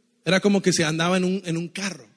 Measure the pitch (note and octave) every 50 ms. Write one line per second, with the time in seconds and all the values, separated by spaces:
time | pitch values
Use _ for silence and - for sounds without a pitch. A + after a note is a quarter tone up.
0 | _ _ _ _ - D#3+ F#3 F#3+ - G#3 G3+ F#3+ - F#3+ E3 - E3 D3+ D#3+ D#3+
1 | E3 F3 F#3 F#3 F3+ F3+ F#3 G3 F3+ F3 E3 E3 F3 E3+ - - G3 G3 E3+ C3+
2 | - - _